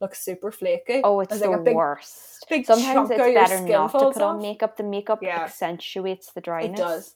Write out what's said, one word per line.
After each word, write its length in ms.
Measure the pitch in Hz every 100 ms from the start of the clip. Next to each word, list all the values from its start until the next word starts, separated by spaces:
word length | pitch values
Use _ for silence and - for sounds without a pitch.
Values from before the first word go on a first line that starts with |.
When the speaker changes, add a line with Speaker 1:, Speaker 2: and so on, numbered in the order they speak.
Speaker 1:
look 140 | 196
super 360 | - - 180 202
flaky. 500 | - 185 175 - 254
Speaker 2:
Oh, 160 | 220 202
it's 120 | 190
Speaker 1:
It's 80 | 214
Speaker 2:
the 80 | 202
Speaker 1:
like 100 | 175
a 20 |
big, 140 | 165 160
Speaker 2:
worst. 720 | 151 143 - - - - -
Speaker 1:
big 180 | 302 247
Speaker 2:
Sometimes 260 | 226 262
Speaker 1:
chunk 160 | 269 269
Speaker 2:
it's 80 | 240
Speaker 1:
of 60 | 247
your 80 |
Speaker 2:
better 220 | 240 185 190
Speaker 1:
skin 100 | 180
Speaker 2:
not 200 | 151 156
to 60 | 277
Speaker 1:
falls 160 | 269
Speaker 2:
put 80 | 269
on 140 | 208 214
Speaker 1:
off. 60 |
Speaker 2:
makeup. 340 | 208 208 220 -
The 60 |
makeup 400 | 208 202 208 214
Speaker 1:
Yeah. 200 | 185 170
Speaker 2:
accentuates 880 | 160 - 170 170 - 190 190 185 -
the 80 | -
dryness. 380 | - 165 160 196
Speaker 1:
It 20 |
does. 320 | 170 165 196